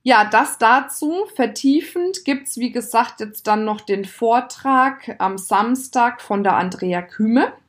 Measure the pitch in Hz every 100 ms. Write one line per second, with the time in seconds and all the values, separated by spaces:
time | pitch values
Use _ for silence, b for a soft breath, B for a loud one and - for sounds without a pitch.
0 | 254 233 208 220 277 - 226 254 262 -
1 | 302 349 415 - 233 - 277 285 339 349
2 | 359 381 - 277 - - 240 240 240 226
3 | 240 - 214 208 - 214 214 208 - 196
4 | 190 - 226 240 254 - 269 262 269 269
5 | - - 190 190 - 202 226 254 - 247
6 | 240 240 - 202 196 175 185 180 185 180
7 | 175 - 214 240 480 -